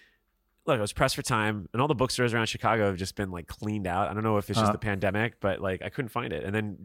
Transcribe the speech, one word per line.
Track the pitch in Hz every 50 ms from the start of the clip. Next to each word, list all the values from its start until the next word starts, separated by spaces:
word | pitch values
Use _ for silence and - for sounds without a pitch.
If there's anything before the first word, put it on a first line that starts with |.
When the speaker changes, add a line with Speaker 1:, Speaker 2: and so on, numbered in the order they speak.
| - _ _ _ _ _ _ _ _ _ _ _ -
Speaker 1:
Look, | 165 143 113
I |
was | 104 104
pressed | - - 139 131 -
for | -
time, | 135 - 123 110 107 107 107 104 87 -
and | - 117
all | 135 151
the | 147
bookstores | 107 131 123 - - 123 120
around | 110 120 113
Chicago | 104 - - - 107 113 113 104
have | 101 95
just | 85 95 - -
been, | - 101 95
like, | 90 85 76 -
cleaned | - - 107 107 107 104 95 90
out. | 87 95 101 76
I | 98
don't | 107
know | 110 110 107
if | 104 101 -
it's | 101 113
just | 110 104
Speaker 2:
Uh, |
Speaker 1:
the | 107 -
pandemic, | - 110 101 95 104 98 95 104 113 117 - -
but, | - 95 - -
like, | 95 95 95 87
I | - 101
couldn't | - - 131 110
find | - 120 127 123
it. | 82 73 60
And | 95 101
then, | 110 107 104 95 -